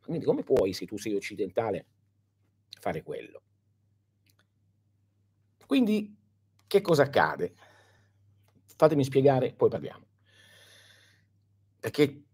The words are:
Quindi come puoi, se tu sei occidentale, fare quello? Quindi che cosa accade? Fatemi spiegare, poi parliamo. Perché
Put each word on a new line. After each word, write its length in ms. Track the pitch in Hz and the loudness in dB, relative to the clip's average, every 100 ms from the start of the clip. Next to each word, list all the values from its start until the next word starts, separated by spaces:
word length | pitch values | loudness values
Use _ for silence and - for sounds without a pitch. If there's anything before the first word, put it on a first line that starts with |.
Quindi 220 | - 165 135 | -10 -6 -2
come 180 | 240 | -4
puoi, 300 | - 135 98 | 0 0 0
se 120 | 95 90 | -4 -10
tu 120 | 104 | -10
sei 180 | 110 101 | -6 -6
occidentale, 680 | - 101 98 107 113 95 - _ _ _ _ _ _ _ _ - | -6 -8 -6 -4 -4 -4 -8 _ _ _ _ _ _ _ _ -10
fare 220 | 101 82 | -6 -6
quello? 400 | - 65 58 - _ _ _ _ _ _ _ _ _ _ _ _ _ _ _ _ _ _ _ _ _ _ _ | -8 -14 -14 -20 _ _ _ _ _ _ _ _ _ _ _ _ _ _ _ _ _ _ _ _ _ _ _
Quindi 480 | 277 220 214 214 - _ _ _ _ _ | 0 2 0 -2 -14 _ _ _ _ _
che 140 | 202 | 0
cosa 220 | 196 156 | 2 2
accade? 520 | 135 123 78 76 85 - - - _ _ _ _ _ _ _ _ _ - | 4 4 0 0 -8 -8 -20 -20 _ _ _ _ _ _ _ _ _ 2
Fatemi 300 | 160 151 135 | 4 4 2
spiegare, 480 | 135 135 131 123 | 4 4 4 -2
poi 160 | - 117 | 0 0
parliamo. 360 | 98 73 - _ _ _ _ - - - - - - _ _ _ _ _ _ _ _ | 0 -10 -16 _ _ _ _ -20 -20 -20 -20 -20 -20 _ _ _ _ _ _ _ _
Perché 440 | 113 - 147 135 - | -10 0 0 0 -20